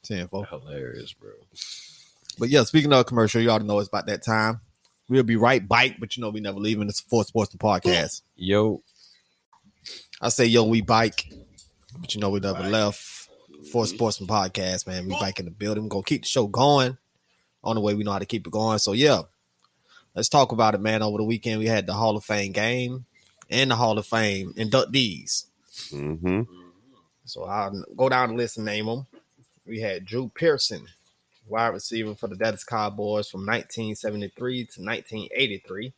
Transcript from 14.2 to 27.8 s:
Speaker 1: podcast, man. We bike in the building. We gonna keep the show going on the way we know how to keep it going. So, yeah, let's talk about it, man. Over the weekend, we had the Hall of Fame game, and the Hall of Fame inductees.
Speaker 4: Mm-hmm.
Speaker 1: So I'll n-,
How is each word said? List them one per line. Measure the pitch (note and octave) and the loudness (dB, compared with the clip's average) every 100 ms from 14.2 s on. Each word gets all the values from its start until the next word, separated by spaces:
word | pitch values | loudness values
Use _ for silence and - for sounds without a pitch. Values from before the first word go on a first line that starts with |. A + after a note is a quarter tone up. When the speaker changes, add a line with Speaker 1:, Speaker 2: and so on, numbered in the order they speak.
| F#2+ | 0
Speaker 1:
podcast, | G#2+ F#2+ F#2+ F#2 F#2 - | 0 0 -4 -4 -4 -6
man. | F#2 F#2 | -8 -6
We | G2 | -4
bike | G2+ - | -6 -6
in | F2 | -12
the | |
building. | E2+ G#2+ G#2+ | -8 -4 -4
We | G#2+ | -4
gonna | G2+ | -6
keep | G2 D3 | -2 -4
the | - | 0
show | C#3 G#2 | 0 0
going | G2+ C#3 C#3+ B2+ B2+ _ _ _ _ _ _ | 4 6 6 4 -2 _ _ _ _ _ _
on | A#2 A2+ | -4 0
the | |
way | G#2 | 0
we | G#2 | 0
know | G#2 | -2
how | G2 | -4
to | G2 | -4
keep | A2+ E2+ | -6 -4
it | |
going. | G#2+ A2 G#2+ | -2 0 2
So, | - | 0
yeah, | G#2 C#3+ G#2 D#2+ _ _ _ _ _ _ - _ - | 4 4 4 0 _ _ _ _ _ _ -20 _ -2
let's | A2+ | 2
talk | D3 C3 | 4 4
about | A#2 A2 G#2 | 4 2 2
it, | |
man. | G#2+ A2 | 0 0
Over | G#2+ G#2 | 0 0
the | |
weekend, | G#2+ A#2 A#2 A2 | -2 -2 -2 -2
we | A2 | 0
had | A2 F#2 | 0 -2
the | |
Hall | G2+ A2+ G#2+ | 0 2 0
of | - | -2
Fame | G#2 G2+ | -2 -2
game, | F#2+ A2 B2 B2 B2+ B2 _ _ _ - | -2 -2 -2 -4 -8 -12 _ _ _ -4
and | A#2+ C3+ | 0 2
the | A#2 | 4
Hall | A#2+ G#2+ | 2 2
of | G#2 | 0
Fame | A2+ G#2+ G2 F#2 - | 0 2 0 -6 -6
inductees. | A2 C3 - C3+ A#2 E2+ - - - _ _ - - | 2 2 2 0 0 -2 -4 -4 -6 _ _ -16 -12
Speaker 4:
Mm-hmm. | C#2+ C#2+ D#2+ F2+ F#2+ A#2+ - - _ _ _ _ _ - | -8 -6 -4 -2 -2 -2 -10 -20 _ _ _ _ _ -18
Speaker 1:
So | - F2+ | -12 -6
I'll | G2+ G2 | -4 -4
n-, | G2 | -6